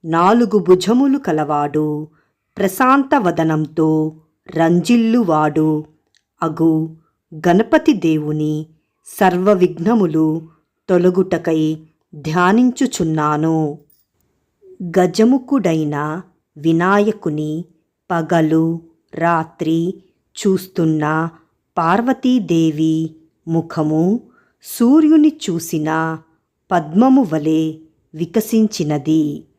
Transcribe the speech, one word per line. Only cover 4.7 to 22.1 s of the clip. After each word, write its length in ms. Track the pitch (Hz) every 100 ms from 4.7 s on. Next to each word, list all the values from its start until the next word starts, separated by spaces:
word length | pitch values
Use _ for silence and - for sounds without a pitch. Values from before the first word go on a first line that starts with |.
| 175 165 240 226 240 196 156 151 151 156 151 151 _ _ _ _ _
అగు 540 | 165 156 165 160 160 160 _ _ _
గణపతి 580 | 160 180 180 220 311 311
దేవుని 760 | 220 165 156 151 151 151 151 156 _ _ _ -
సర్వవిఘ్నములు 1400 | - 190 180 190 196 175 165 170 233 180 156 156 160 160 _ _ _ -
తొలగుటకై 920 | 180 180 180 185 165 170 160 156 156 - _ _
ధ్యానించుచున్నాను. 1600 | 151 147 165 180 220 254 247 262 - 160 156 151 151 160 160 156 151 _ _ _ _ _ _ _ _ - - 175 180
గజముఖుడైన 1200 | 180 180 220 269 254 277 180 160 151 147 151 160 - _ _ -
వినాయకుని 1080 | 160 165 180 202 208 214 165 151 156 156 175 _ _ _ _
పగలు 680 | 170 160 170 156 160 165 165 165 _ _
రాత్రి 880 | - 170 165 160 _ 160 165 170 190 _ _ _ -
చూస్తున్న 920 | 202 190 190 - 165 156 151 156 165 - _ _ _ -
పార్వతీదేవి 1400 | 165 196 240